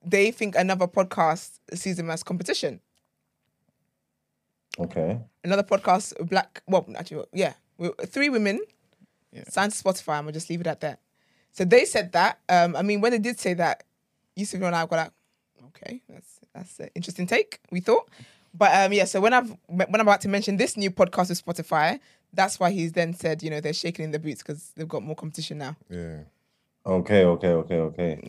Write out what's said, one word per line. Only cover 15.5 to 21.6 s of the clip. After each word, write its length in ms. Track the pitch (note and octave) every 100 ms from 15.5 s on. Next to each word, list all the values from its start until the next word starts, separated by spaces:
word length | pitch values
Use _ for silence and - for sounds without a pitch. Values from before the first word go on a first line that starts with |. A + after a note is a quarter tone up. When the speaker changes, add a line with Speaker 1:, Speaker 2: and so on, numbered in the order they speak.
| _ B2
Speaker 1:
"Okay, 340 | _ - B3+ _
that's, 320 | - F3+ - _
that's 260 | - F3+ -
an 100 | -
interesting 320 | - F3 F3+ F3+
take," 340 | A#3 G#4+ - _
we 80 | F3+
thought. 280 | F3+ F3 - - - _ _
But, 200 | E3+ G3 F3+
um, 180 | F#3+
yeah, 120 | G3+ F#3+
so 140 | G3
when 120 | G#3+
I've, 160 | B3 A#3+ G#3+ _
when 200 | F3 F#3+ G#3
I'm 60 |
about 200 | G#3+ G3+
to 60 | G3
mention 280 | G3 G3 G3+
this 200 | D#4 -
new 120 | G3
podcast 380 | F#3 F3+ F#3 F#3
with 140 | F3+ -
Spotify, 540 | F3